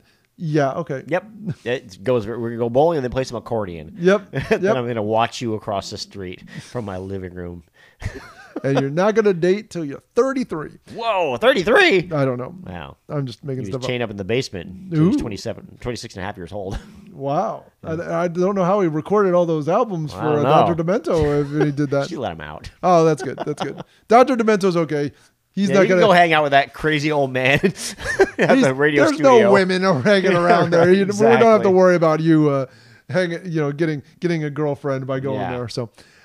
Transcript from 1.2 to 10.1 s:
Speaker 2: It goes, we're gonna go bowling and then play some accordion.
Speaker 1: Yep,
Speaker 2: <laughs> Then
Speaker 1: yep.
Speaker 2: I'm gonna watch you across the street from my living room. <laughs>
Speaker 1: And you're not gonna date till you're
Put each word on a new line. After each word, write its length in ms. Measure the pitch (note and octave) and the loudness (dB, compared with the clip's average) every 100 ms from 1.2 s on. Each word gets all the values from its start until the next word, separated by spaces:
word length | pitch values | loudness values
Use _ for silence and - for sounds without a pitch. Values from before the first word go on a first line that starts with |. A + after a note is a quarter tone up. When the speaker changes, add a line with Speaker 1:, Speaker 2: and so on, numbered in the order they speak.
| G#3 - A2 A#2+ A2 | -6 -14 -10 -8 -6
Speaker 2:
It 380 | B2+ A#2 F#2 | -6 -6 -8
goes, 240 | G2+ B2 G#2 | 0 0 0
we're 100 | A#2 | -6
gonna 200 | A#2 A#2 | -6 -4
go 120 | A#2+ | 0
bowling 280 | A#2+ D#3+ D#3+ | 2 2 2
and 60 | B2+ | -2
then 60 | |
play 120 | B2 | -4
some 140 | C3 A#2 | -6 -8
accordion. 580 | - A2+ G2 E2 D#2 - | -6 -6 -6 -10 -14 -2
Speaker 1:
Yep, 320 | F3 G3+ G3+ | 0 0 -2
Speaker 2:
<laughs> 180 | C3+ - | -8 -2
Then 140 | F3+ | -2
Speaker 1:
yep. 120 | F#3 C3 | 0 -2
Speaker 2:
I'm 120 | A#2+ | -2
gonna 140 | A#2 | -4
watch 380 | G#2 A2 A#2 - | -2 0 0 -2
you 120 | A#2+ G#2+ | -6 -6
across 340 | A2 G2 - | -6 -6 -6
the 80 | G2+ | -12
street 460 | - G2+ F#2 - - - | -14 -12 -12 -14 -16 -18
from 240 | - B2 G2+ | -12 -12 -10
my 120 | F#2 | -10
living 360 | F#2+ G2 F#2 | -8 -10 -10
room. 300 | F2+ F2 F2 - _ _ - | -12 -12 -14 -18 _ _ -12
<laughs> 100 | - - - - - - C3+ | -12 -12 -18 -20 -16 -8 -4
Speaker 1:
And 140 | C#3 | -2
you're 80 | C#3 | -2
not 260 | D3+ G3+ G#3+ | -2 0 2
gonna 180 | G#3 | 0
date 360 | F3 F3 G3+ A3 | 0 0 -2 -4
till 160 | E3+ D3 | -12 -12
you're 180 | - _ | -12 _